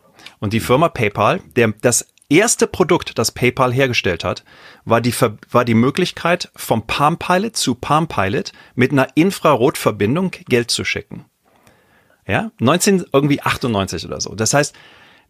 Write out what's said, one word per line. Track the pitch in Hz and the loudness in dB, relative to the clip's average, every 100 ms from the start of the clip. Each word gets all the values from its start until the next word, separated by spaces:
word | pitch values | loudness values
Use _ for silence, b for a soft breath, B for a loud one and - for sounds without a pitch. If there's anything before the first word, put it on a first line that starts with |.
| _ B B B | _ B B B
Und | 104 | -4
die | 110 | -2
Firma | 87 127 170 | 2 2 2
PayPal, | - 107 - 107 165 - - | 0 -2 0 0 0 -4 0
der, | 113 - | 0 2
das | 123 - - _ _ | 0 0 -4 _ _
erste | 151 226 - 220 | 2 4 2 0
Produkt, | - 175 170 - - | 0 0 0 -2 -4
das | 117 | -4
PayPal | - 123 123 127 | -2 -2 0 0
hergestellt | 123 135 117 - 85 | 2 0 0 -2 -2
hat, | 92 - B B B B - | -4 -8 B B B B -2
war | 113 | 0
die | 117 | 0
Ver-, | - 120 107 - | 0 -2 -2 -4
war | 120 120 | 0 2
die | |
Möglichkeit, | 113 123 143 180 - 170 175 - - | 2 2 0 -4 -2 -2 -2 -4 -14
vom | - 165 - | -4 -2 -2
Palm | - 143 170 | -2 0 0
Pilot | - 180 220 - | 0 -2 -2 -4
zu | - | -4
Palm | 120 - 151 160 | -4 0 0 0
Pilot | - 95 127 - B B - | -2 -2 -2 -6 B B -2
mit | 127 | 0
einer | 143 131 - | 2 0 2
Infrarotverbindung | 180 - 165 131 127 - - 104 104 151 185 - - | 0 2 2 4 2 0 -2 0 0 0 -4 -8 -2
Geld | 120 120 | 0 0
zu | - | -4
schicken. | - - - - - _ b b b b b b b b - | -4 -6 -10 -16 -20 _ b b b b b b b b -4
Ja, | 107 220 - | -4 -4 -2
neunzehn | 113 175 208 190 180 | 2 2 2 2 2
irgendwie | - 143 139 | 0 2 0
achtundneunzig | - - 127 104 95 87 85 | -2 -4 -2 -2 -4 -6 -10
oder | 73 | -10
so. | - - | -10 -4
Das | 110 | 0
heißt, | 139 147 B B B B B B | 0 0 B B B B B B